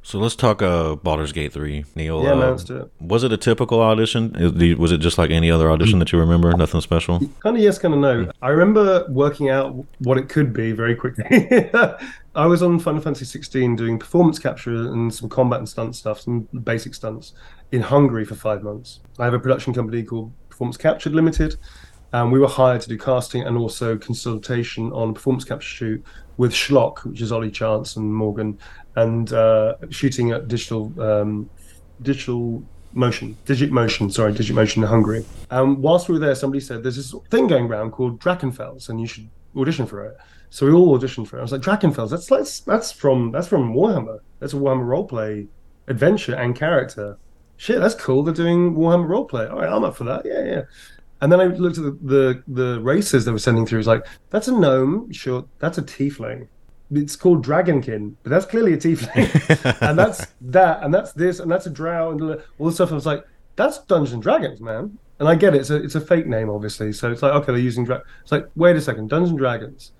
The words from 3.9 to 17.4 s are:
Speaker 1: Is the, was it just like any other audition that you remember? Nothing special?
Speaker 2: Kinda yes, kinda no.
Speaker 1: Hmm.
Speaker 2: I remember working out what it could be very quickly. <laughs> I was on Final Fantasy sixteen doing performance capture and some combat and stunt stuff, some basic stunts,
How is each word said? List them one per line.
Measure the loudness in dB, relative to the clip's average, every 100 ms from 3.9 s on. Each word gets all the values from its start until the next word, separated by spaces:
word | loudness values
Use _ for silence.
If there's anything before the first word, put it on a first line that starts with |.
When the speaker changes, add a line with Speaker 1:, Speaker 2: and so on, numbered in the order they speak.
| 4 2 0 -2 0
Speaker 1:
Is | 0
the, | 4 4 4
was | 2
it | 4
just | 2 2
like | 2
any | 4 4
other | 4 4
audition | 4 4 4
that | 4
you | 4
remember? | 4 4 4
Nothing | 4 2 0
special? | 0 -2 0 -2 -2 -4
Speaker 2:
Kinda | -2 4
yes, | 2 2
kinda | 0 2
no. | 2 2 -2
Speaker 1:
Hmm. | -4
Speaker 2:
I | 0
remember | 4 6 6 4 2 0
working | 0 0 0 0
out | 0 -2 -8 -16 -6
what | 0 0
it | 2
could | 0 0
be | 0 -4
very | -2 -2 -2
quickly. | -4 -6 2
<laughs> | 2 6 2 4 2 2 -2 -16 -18 -10 0
I | 2
was | 4
on | 4 2
Final | 0 -2
Fantasy | -4 -6 -10
sixteen | -14 -6 0 0 0
doing | -2 -4
performance | -2 2 2 2
capture | -6 -6 -6 -6
and | -4 -4 -4
some | -4 -6
combat | 0 0 0
and | -6
stunt | -8 -8 -8
stuff, | -8 -8
some | -6 -6 -6 -10
basic | -6 -6 -6
stunts, | -12 -12 -12 -18 -20